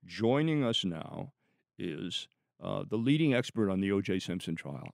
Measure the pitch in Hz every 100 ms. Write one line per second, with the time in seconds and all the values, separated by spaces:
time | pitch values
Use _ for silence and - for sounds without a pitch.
0 | 90 87 110 135 160 151 127 113 98 82
1 | - 71 131 _ _ _ _ _ 90 73
2 | 90 - - _ _ _ 92 98 98 107
3 | 117 151 160 123 127 110 104 95 98 98
4 | 98 95 - 90 - 82 71 69 -